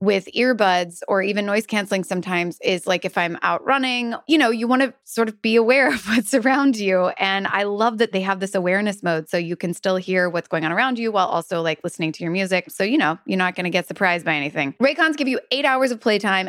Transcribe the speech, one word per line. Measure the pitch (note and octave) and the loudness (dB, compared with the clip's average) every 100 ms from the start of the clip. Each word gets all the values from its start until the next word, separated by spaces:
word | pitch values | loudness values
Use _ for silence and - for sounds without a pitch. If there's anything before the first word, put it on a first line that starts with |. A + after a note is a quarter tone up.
with | G3 G3 - - | 0 0 -2 0
earbuds | B3+ A3 G3 F3+ F3 E3+ - | 0 4 4 2 0 -6 -2
or | G3 | 0
even | G3 G#3 G3+ | 0 -2 0
noise | G#3 G#3+ | -2 -2
canceling | G#3+ G3+ G3 | -4 -2 -4
sometimes | F3+ F3+ F#3 F3 F3 - | -2 -4 -2 -2 -2 -2
is, | - F3+ - | -2 0 0
like, | F3+ | 0
if | F#3 - | 0 -2
I'm | F3 E3+ | -2 0
out | F3+ E3+ | -2 0
running, | - C4+ C4 B3 A#3 A3+ - | 0 0 0 -2 -4 -6 0
you | D#4 | 2
know, | A#3 | 2
you | A#3 A#3 | 2 2
wanna | B3+ C4 - | 2 2 -2
sort | - - A3+ | -6 -2 -2
of | G#3+ | -2
be | A3+ A3+ | 2 4
aware | A3+ C4+ C4 | 4 4 4
<laughs> | |
of | B3 G3 | 0 0
what's | A#3 - | 0 2
around | C4+ A#3+ C4+ C#4 A3 | 2 2 4 2 2
you. | G3 F#3 F3+ - | 2 2 0 0
And | G3 F#3+ G3 | -2 -2 -2
I | G3 | -2
love | G3+ G3+ A#3 A3 | -2 0 0 0
that | A3+ | -2
they | F#3+ | 0
have | F#3+ F#3+ | -2 -2
this | G3 | -2
awareness | G3 F3+ G3 G#3 G3 | -2 0 0 0 -2
mode | F3 D#3+ D#3 | -2 -2 -2
so | F3 | -4
you | E3+ E3+ | -4 -4
can | F3 | -6
still | F3 G3 F#3 | -4 -2 -2
hear | F#3 F#3 F3+ | 0 0 0
what's | E3+ - | -2 -4
going | E3 | -2
on | D#3 | 0
around | F#3 C4 A#3+ | 0 0 -2
you | A3+ | -2
while | G#3 F3+ | 0 0
also, | E3+ - E3+ | 0 -2 -2
like, | E3 D#3 | -2 -4
listening | F3 - D#3+ | -6 -4 -4
to | - | -4
your | E3+ | -4
music. | F#3 F#3+ F#3 - | -2 0 -2 -2
So, | - | -4
you | G3 D4 | 0 2
know, | D#3 E3+ - | 2 0 -2
you're | F#3 | 0
not | F3+ F3+ | 0 -2
gonna | F3+ | -2
get | F3+ - | -2 -2
surprised | E3 F#3 F3 | 0 0 2
by | E3 | 0
anything. | D3 C#3+ D#3 C#3 - | -2 -2 -2 -4 0
Raycons | C4 D4+ D#4+ D4+ | 0 2 0 2
give | C4+ | -2
you | B3 - | -2 -4
eight | C4 | -2
hours | C#4+ C4 C4 | 0 2 0
of | A3+ | 0
playtime | A#3 G#3 G#3 F#3+ | 0 0 2 0